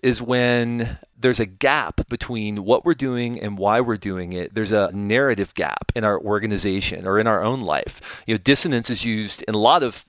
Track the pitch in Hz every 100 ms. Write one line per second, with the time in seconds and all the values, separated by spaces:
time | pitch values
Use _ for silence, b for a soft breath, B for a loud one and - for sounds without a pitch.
0 | 131 120 120 127 123 120 117 120 117 -
1 | - _ 127 120 107 95 135 147 127 -
2 | - 120 - 120 104 104 98 123 175 160
3 | 135 123 120 120 104 101 98 110 120 107
4 | 101 92 87 90 87 101 107 107 98 95
5 | 101 117 139 107 98 - 80 - - -
6 | 107 101 104 104 107 101 98 95 - 87
7 | 92 101 113 104 107 131 98 76 - -
8 | B B - 110 113 139 180 127 113 113
9 | 117 110 107 - - 107 110 170 131 -